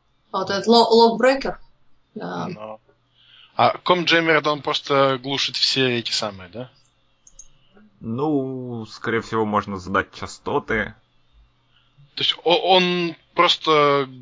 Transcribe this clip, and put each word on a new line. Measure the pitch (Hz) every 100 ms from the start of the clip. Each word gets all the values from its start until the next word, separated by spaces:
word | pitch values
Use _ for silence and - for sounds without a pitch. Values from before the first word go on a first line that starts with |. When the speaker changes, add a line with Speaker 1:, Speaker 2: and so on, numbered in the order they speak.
| _ _ _
Speaker 1:
А | 196
вот | 190
этот | 202 196
ло-, | 233 226
логбрекер, | 226 233 214 247 269 208 - - _ _ - _ -
да. | 90 90 85
Speaker 2:
Но. | - 107 107 _ _ _ _ _ _ _ -
А | 117 -
Комджемер, | - 180 156 165 165 156
это | 147
он | 147
просто | 143 147 - 143 135 135
глушит | 127 135 - 127
все | - 135 131 120
эти | 113
самые, | - 110 98 92
да? | 98 127 _ _ _ _ _ _ _ - _ _ _ _ _
Speaker 3:
Ну, | - 120 151 147 131 131 127 120 107
скорее | - - 113
всего, | 104 113 107
можно | 104 101 98
задать | 90 95 92
частоты. | - - - - 135 - 110 101 110 _ _ _ _ _ _ _ _ _ _ - -
Speaker 2:
То |
есть | 139 -
о-, | 160 170 175 185
он | 180 180 170 156 _ -
просто | 175 - - 156 147 143 135 127